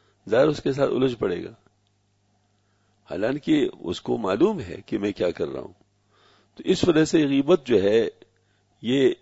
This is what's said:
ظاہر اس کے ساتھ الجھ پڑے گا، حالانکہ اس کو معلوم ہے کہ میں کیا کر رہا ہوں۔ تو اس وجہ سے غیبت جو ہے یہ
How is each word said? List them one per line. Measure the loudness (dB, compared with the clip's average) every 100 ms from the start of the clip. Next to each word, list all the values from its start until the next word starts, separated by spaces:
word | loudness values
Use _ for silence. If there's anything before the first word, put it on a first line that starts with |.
| _ _ 0
ظاہر | 2 2
اس | 0
کے | -4
ساتھ | -2 -2
الجھ | 0 -2 -2
پڑے | -4 -6
گا، | -10 -16 _ _ _ _ _ _ _ _ _ _ _ _ _ _ -12
حالانکہ | -4 -4 -4 0 0 0 -4
اس | -8 -8
کو | -4 -4
معلوم | -2 2 2 0
ہے | -8 -12 -8
کہ | -4
میں | -4
کیا | -2 -2
کر | -2 -6
رہا | -8
ہوں۔ | -12 -18 _ _ _ _ _ _ _ -8
تو | -2
اس | 0 2
وجہ | 2 4
سے | 2 2
غیبت | 2 2 2 2
جو | 2
ہے | 4 2 0 -6 -20 _ _ _ _ _
یہ | -2 2 2 2